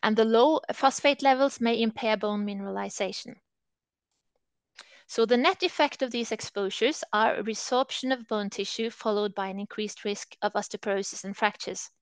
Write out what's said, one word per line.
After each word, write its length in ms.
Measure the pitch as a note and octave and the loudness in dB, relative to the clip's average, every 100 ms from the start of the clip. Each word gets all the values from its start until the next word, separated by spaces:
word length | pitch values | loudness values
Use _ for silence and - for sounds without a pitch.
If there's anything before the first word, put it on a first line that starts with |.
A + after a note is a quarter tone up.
And 160 | G#3+ G#3+ | 2 4
the 80 | A3 | 4
low 340 | A3+ C4 D#4 - | 6 6 4 0
phosphate 480 | G#3+ C4+ - D4 C#4 | 2 2 4 0 4
levels 400 | C#4 C4 C#4 - | 4 4 2 2
may 180 | A#3 A3+ | 0 2
impair 380 | A3+ A3 A3+ G#3+ | 0 0 -2 0
bone 280 | G#3+ G#3 G#3 | 0 -2 -4
mineralization. 880 | G3 G3 G3 G3+ - F#3+ - - - _ _ _ _ _ _ _ _ _ _ _ _ _ _ - - _ | -6 -6 -6 -8 -4 -6 -6 -12 -16 _ _ _ _ _ _ _ _ _ _ _ _ _ _ -20 -20 _
So 180 | - A3+ | 0 4
the 120 | A#3+ | 6
net 260 | C#4+ F#4+ | 4 4
effect 380 | F4+ - D4 - | -2 2 2 2
of 100 | C4 | -4
these 200 | A#3 A3+ | -2 -4
exposures 720 | G#3+ - - G3 - A#3 D#4 - | -6 -6 -4 -4 2 0 0 -2
are 220 | G#3 A3 - | 2 2 2
a 80 | |
resorption 680 | G#3 G#3+ - B3+ C4 - B3+ | -4 -6 0 0 0 -2 -2
of 160 | C4 A3+ | -4 -2
bone 220 | G#3+ G3+ | -4 -4
tissue 400 | - G3 - A3+ | -6 -6 -4 -6
followed 460 | - A3+ G#3 G#3 G3 | -4 -2 0 -2 -4
by 120 | F#3+ | -6
an 120 | F#3+ | -6
increased 440 | G3+ - G#3 - | -10 -6 -8 -6
risk 320 | G#3 G3+ - - | -6 -6 -8 -4
of 120 | G#3 | -4
osteoporosis 720 | G#3 G#3 A3+ - G3 G3+ - | -2 -6 -8 -4 -4 -4 -8
and 140 | F#3+ G3+ | -12 -2
fractures. 520 | G#3+ - - F#3 - _ | -2 -2 -10 -10 -12 _